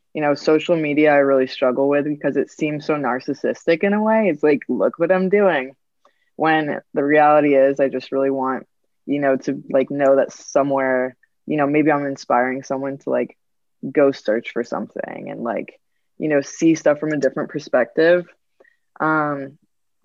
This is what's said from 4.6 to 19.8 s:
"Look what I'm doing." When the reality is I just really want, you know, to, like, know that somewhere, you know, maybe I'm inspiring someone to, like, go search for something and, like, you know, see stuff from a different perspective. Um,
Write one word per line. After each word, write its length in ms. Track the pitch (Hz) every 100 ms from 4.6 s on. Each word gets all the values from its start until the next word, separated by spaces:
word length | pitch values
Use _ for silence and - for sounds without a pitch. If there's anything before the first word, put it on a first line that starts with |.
| -
"Look 320 | 120 107 -
what 120 | 165
I'm 180 | 185 190
doing." 460 | 202 196 151 131 - _ _ _ _ _ -
When 460 | 156 156 151 - -
the 100 | -
reality 520 | 143 151 147 151 147 135
is 240 | 135 139
I 100 | 139
just 220 | 127 -
really 180 | 135 135
want, 380 | 135 131 131 - _ _ _ -
you 140 | 143
know, 180 | 139 135
to, 260 | - 135 -
like, 200 | 135 131
know 280 | 143 139 135
that 160 | -
somewhere, 840 | - - 143 139 135 131 127 127 - _ _ -
you 100 | 151
know, 120 | 143
maybe 240 | 151 151
I'm 140 | 143 143
inspiring 580 | 135 - 123 127 131
someone 340 | - 135 139 139
to, 100 | -
like, 280 | 123 123 _ _ _ _ _ 139
go 220 | 147 139
search 400 | 135 - 113 -
for 120 | 117
something 680 | 123 85 - - - - -
and, 140 | 104
like, 360 | 117 101 - - _ _ _ -
you 100 | 156
know, 140 | 143
see 340 | 139 - 165 156
stuff 240 | 151 147
from 140 | 156
a 40 | 151
different 340 | 135 160 -
perspective. 760 | 147 - 127 117 - 160 180 175 _ _ _ _ _ _ -
Um, 580 | 156 156 147 143 135 147 _ _